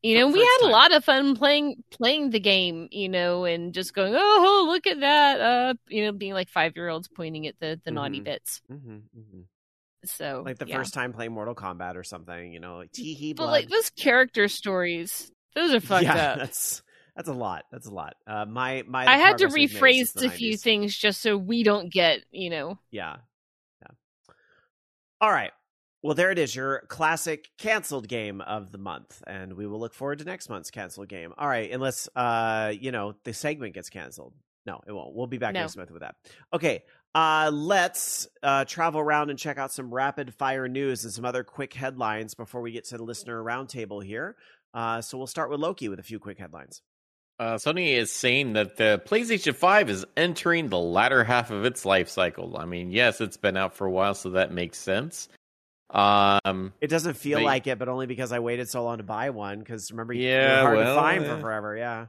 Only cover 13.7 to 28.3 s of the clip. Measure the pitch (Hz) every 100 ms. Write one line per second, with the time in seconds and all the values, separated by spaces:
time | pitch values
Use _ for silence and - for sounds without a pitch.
13.7 | 427 453 - 294 247 254 233 202 - 208
14.7 | 185 175 170 170 - - _ _ - 339
15.7 | 247 - 190 165 160 147 143 135 - -
16.7 | - _ _ _ - 165 131 107 85 -
17.7 | - - 98 76 - - 107 107 117 127
18.7 | 131 - 127 131 277 359 - 370 294 285
19.7 | 208 262 262 240 - 254 226 233 214 240
20.7 | 214 208 - 214 196 220 202 185 233 208
21.7 | 208 175 190 170 135 _ - 180 160 147
22.7 | 190 _ 107 82 - _ _ _ _ _
23.7 | _ - 120 _ _ _ _ _ _ _
24.7 | _ _ _ _ _ 214 170 104 _ _
25.7 | _ _ _ 143 147 185 180 139 120 135
26.7 | 135 _ 139 160 165 170 151 _ _ 220
27.7 | 220 - 139 107 120 104